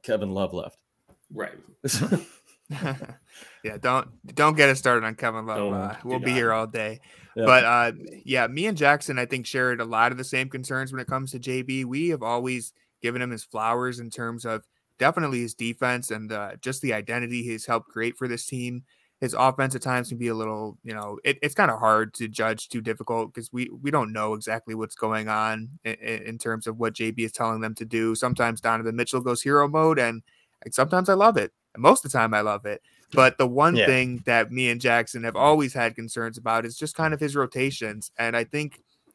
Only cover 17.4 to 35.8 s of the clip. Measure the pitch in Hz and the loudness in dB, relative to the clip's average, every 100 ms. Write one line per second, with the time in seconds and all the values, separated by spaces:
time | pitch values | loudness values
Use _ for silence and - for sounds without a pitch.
17.4 | 120 110 - 117 - 117 117 - 131 117 | -6 -8 -2 -2 -2 -4 -4 -4 -6 -6
18.4 | - 131 123 123 - _ _ _ 131 113 | -6 -6 -6 -8 -14 _ _ _ -6 2
19.4 | 127 131 135 131 135 123 120 120 120 110 | 2 2 -2 -2 -2 -2 -4 -4 -4 -2
20.4 | 110 107 107 - 120 107 104 104 - 139 | -4 -6 -8 -10 -12 -10 -10 -4 -2 0
21.4 | 147 - 185 110 113 110 110 - 113 107 | -2 2 2 4 4 4 2 -4 -8 -2
22.4 | 110 110 - 120 113 110 - 113 110 - | -2 -2 -6 -6 -4 -6 -4 -4 -4 -10
23.4 | 113 123 123 - 139 147 110 110 107 107 | -10 -8 -8 -6 -2 0 0 -2 -2 -4
24.4 | 107 113 - 110 110 - 110 110 107 107 | -4 -6 -4 -8 -8 -4 -2 -2 -2 0
25.4 | 110 110 113 156 113 110 113 113 104 113 | 0 -2 -8 -10 -8 -6 -6 -8 -8 -8
26.4 | 117 113 113 110 117 107 113 113 110 - | -4 -4 -6 -4 -4 -2 -4 -2 -6 -2
27.4 | 117 110 110 110 113 117 113 110 127 123 | -2 -2 -4 -8 -4 0 0 0 -2 0
28.4 | 117 113 117 113 113 117 120 131 127 120 | 0 0 0 0 0 -2 -2 -2 -2 -2
29.4 | 139 143 143 156 160 151 120 113 - _ | 2 4 4 4 4 4 2 -2 -12 _
30.4 | _ _ 113 - 143 180 185 196 214 208 | _ _ -6 0 2 4 4 6 6 6
31.4 | 101 - _ - 131 254 143 131 113 107 | 0 -6 _ 4 6 6 4 2 2 2
32.4 | 107 101 104 104 _ _ _ - 131 - | 2 -2 -4 -8 _ _ _ 6 6 6
33.4 | 131 123 156 180 185 131 127 123 - 117 | 0 4 4 6 4 4 2 -4 2 2
34.4 | 110 123 127 117 123 117 113 123 117 104 | 2 0 0 2 2 2 0 -6 -6 4
35.4 | 139 156 135 131 | 6 6 2 0